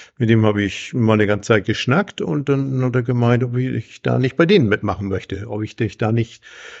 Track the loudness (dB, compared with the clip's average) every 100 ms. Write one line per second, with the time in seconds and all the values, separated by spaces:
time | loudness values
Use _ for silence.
0 | -20 _ 2 4 4 2 -2 -6 -8 0
1 | 2 4 2 0 2 0 2 -2 0 0
2 | 0 -6 -4 -4 -2 -2 -2 -2 -2 -2
3 | -2 0 2 2 0 -2 -2 -4 -8 -8
4 | -2 0 0 0 2 4 4 0 -2 -4
5 | -4 -6 -6 -10 -8 -8 -8 -4 -6 -2
6 | -2 0 -2 -8 -20 -20 -20 -20